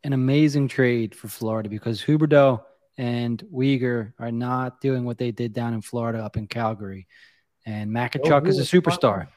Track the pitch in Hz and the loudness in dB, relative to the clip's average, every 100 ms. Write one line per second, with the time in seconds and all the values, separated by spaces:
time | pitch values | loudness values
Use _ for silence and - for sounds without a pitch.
0 | 147 135 127 143 151 143 135 - 127 120 | -2 0 2 4 4 2 0 2 2 2
1 | 110 - 107 - 110 110 107 104 117 110 | -2 -6 -16 -8 -4 -4 -4 -6 -6 -4
2 | - 151 151 147 139 120 - _ _ - | 0 2 6 8 8 4 -4 _ _ -8
3 | 123 120 120 117 214 143 135 135 123 120 | -4 -2 -2 -4 -6 -2 0 2 0 -2
4 | 107 - 117 117 123 127 127 - 135 131 | -6 -10 -8 -4 -4 -4 -4 -4 -2 -2
5 | 123 117 123 107 117 107 117 113 - 120 | -4 -4 -6 -4 -6 -4 -4 -6 -6 -6
6 | 117 113 107 - 104 120 113 110 101 95 | -4 -4 -6 -8 -8 -4 -4 -4 -10 -14
7 | 92 _ _ _ _ _ - 107 104 113 | -18 _ _ _ _ _ -10 -8 -4 -4
8 | 120 139 147 143 165 190 131 180 165 175 | -4 -2 2 4 4 0 2 2 2 0
9 | 123 98 85 | 0 0 -6